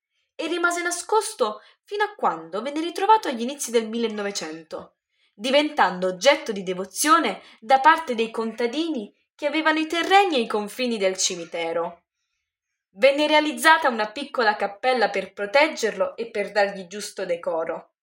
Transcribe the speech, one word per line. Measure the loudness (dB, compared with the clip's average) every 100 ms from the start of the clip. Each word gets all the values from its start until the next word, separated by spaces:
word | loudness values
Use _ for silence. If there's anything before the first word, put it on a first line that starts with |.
| _ _ _
e | -8 -6
rimase | 0 0 0
nascosto | -4 -6 -2 -2 -2 -2 -4 -4 -16 _
fino | -8 -4
a | -4
quando | -2 -4 -4 -8 -8
venne | -6 -6
ritrovato | -6 0 2 2 2
agli | -4
inizi | -6 -6 -2
del | -2 0
Millenovecento, | -2 -4 -4 -6 -6 -8 -12 -14 -14 -14 _ _ _ _
diventando | -8 0 2 2 2 0 0 -4
oggetto | 2 4 4 0
di | -6
devozione | -6 -6 -6 -2 4 4 2 -4 -12 -8
da | 2 6
parte | 6 6 2
dei | -2 -2
contadini | -4 -6 -2 -2 -2 -4 -4 -8 _ _
che | _ -2
avevano | 0 2 2
i | 0
terreni | -2 4 6 6 2
ai | -2
confini | -4 -6 -4 -4 0
del | 0 0
cimitero. | -4 -4 -10 -6 -4 -4 -4 -10 _ _ _ _ _ _ _ _ _
Venne | 2 4 4 4
realizzata | 4 2 4 6 6 4
una | 0 -2
piccola | -6 -6 0 0
cappella | 0 -2 -2 0 2 2
per | 0 -6
proteggerlo | -6 0 2 2 0 -4 -2 -4 -4
e | -8
per | -6 -2
dargli | 0 0 -2 -12
giusto | -12 -12 -8
decoro. | -4 -4 -4 -4 -4 -8 -12 _